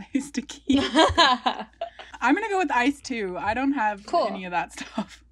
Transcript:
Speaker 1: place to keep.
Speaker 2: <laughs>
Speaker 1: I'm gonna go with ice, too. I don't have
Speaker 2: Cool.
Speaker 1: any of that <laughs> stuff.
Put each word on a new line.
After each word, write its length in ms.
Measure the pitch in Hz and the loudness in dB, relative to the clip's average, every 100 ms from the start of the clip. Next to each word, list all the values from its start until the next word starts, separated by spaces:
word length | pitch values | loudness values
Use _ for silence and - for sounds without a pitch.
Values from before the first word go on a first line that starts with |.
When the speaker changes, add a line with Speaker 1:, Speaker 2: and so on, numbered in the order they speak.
| - | -6
Speaker 1:
place 160 | 269 - | -6 -4
to 100 | 247 | -8
keep. 400 | - - - 269 | -10 -6 2 2
Speaker 2:
<laughs> 120 | - 277 320 - 285 247 247 - 220 - - - - - | 4 4 4 6 4 4 0 -4 -10 -12 -14 -14 -20 -2
Speaker 1:
I'm 120 | 240 | 0
gonna 140 | 359 440 | 2 0
go 80 | 381 | -2
with 140 | 302 | 0
ice, 300 | 247 254 - | 0 0 -2
too. 340 | - 233 190 180 | -6 -6 -6 -4
I 160 | 190 | -4
don't 200 | 233 277 | -2 0
have 340 | 277 214 202 - | 0 -2 -4 -2
Speaker 2:
Cool. 220 | 349 226 | 0 0
Speaker 1:
any 160 | 196 185 | -4 -4
of 60 | |
that 200 | 175 - | -4 -4
<laughs> 60 | - | -10
stuff. 440 | - - - - _ | -12 -8 -8 -10 _